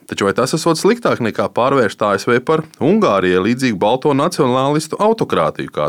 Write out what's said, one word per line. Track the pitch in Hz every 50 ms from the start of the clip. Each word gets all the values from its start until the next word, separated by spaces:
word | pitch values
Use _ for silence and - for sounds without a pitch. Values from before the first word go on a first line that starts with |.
| _ -
Taču | - - 104
vai | 98 95
tas | - 123 135
esot | - 156 - 170 165
sliktāk | 160 - 190 233 233 - 170 123 - 123
nekā | 107 - - 104 95 -
pārvērst | 107 117 131 139 139 117 98 - - 110
A | 104 101 98
S | - -
V | 120 120 120
par | - 160 156 156 - - - 107
Ungārijai | 143 202 226 202 139 104 95 92 92 90 90 92
līdzīgu | 107 123 131 135 127 107 87
balto | 104 107 120 131 - 156 139 135
nacionālistu | 147 185 175 - 151 127 123 131 135 139 147 156 151 - - -
autokrātiju, | 202 214 226 220 - - 110 90 80 73 - - 69 -
kā | - 76 73